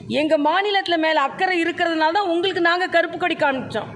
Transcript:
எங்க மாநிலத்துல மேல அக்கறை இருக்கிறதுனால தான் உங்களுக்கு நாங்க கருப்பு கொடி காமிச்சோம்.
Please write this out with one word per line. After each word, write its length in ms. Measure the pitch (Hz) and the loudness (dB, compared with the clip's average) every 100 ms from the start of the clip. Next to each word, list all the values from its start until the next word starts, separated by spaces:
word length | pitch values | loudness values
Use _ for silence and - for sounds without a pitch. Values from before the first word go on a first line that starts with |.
| - | -4
எங்க 300 | 247 302 311 | -2 2 2
மாநிலத்துல 580 | 294 359 403 392 370 339 | 2 0 0 0 0 0
மேல 240 | 320 311 | 2 2
அக்கறை 420 | 277 - 370 359 | 0 0 0 0
இருக்கிறதுனால 500 | 339 339 339 320 311 | -2 0 -2 2 2
தான் 140 | 370 392 | 2 0
உங்களுக்கு 340 | 339 381 370 | 0 0 0
நாங்க 260 | 339 359 359 | 2 2 2
கருப்பு 320 | 339 339 349 | 0 0 -2
கொடி 160 | 359 | -2
காமிச்சோம். 520 | 330 302 262 - 220 - | 0 0 0 -4 -6 -8